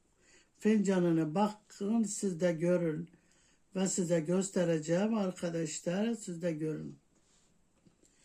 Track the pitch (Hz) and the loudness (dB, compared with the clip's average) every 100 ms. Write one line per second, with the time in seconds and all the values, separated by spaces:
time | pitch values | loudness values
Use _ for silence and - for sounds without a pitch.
0 | _ _ _ - _ _ 214 220 190 185 | _ _ _ -20 _ _ 2 4 4 4
1 | 175 160 156 170 208 - _ - 202 226 | 4 2 2 2 0 -2 _ -8 -2 0
2 | 202 - 202 165 175 160 170 180 170 156 | 0 -2 -4 0 0 2 2 2 0 -2
3 | 170 - _ _ _ _ _ 185 190 - | -6 -16 _ _ _ _ _ -4 -2 0
4 | 170 170 156 185 185 190 170 160 156 170 | 0 0 2 0 0 0 0 0 0 0
5 | 214 226 190 180 175 165 156 - 175 180 | 2 0 -2 -2 -4 -2 -4 -4 -4 0
6 | 226 220 - 170 175 151 156 151 156 143 | 0 -2 -6 -6 -4 -2 -4 -6 -8 -14
7 | _ _ _ _ _ _ _ _ _ _ | _ _ _ _ _ _ _ _ _ _
8 | _ _ | _ _